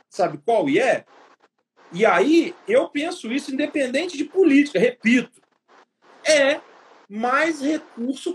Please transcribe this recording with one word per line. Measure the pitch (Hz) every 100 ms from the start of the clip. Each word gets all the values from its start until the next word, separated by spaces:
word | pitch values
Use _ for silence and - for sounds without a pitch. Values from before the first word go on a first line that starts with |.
| _
sabe | - 170 147
qual | - 220 147
e | 160
é? | 254 123 - _ - _ _ _ _ _ -
E | 175
aí, | 214 175 254 330 240 - -
eu | 339 339
penso | 285 330 359 220
isso | 269 -
independente | 262 294 302 254 262 349 269
de |
política, | 302 370 339 277 294 -
repito, | 233 - 226 247 - _ _ _ _ _ _ _ _ - -
é | 302 277 311 - - - _ -
mais | 208 240 269 320 302
recurso | 269 311 - - 240 269 359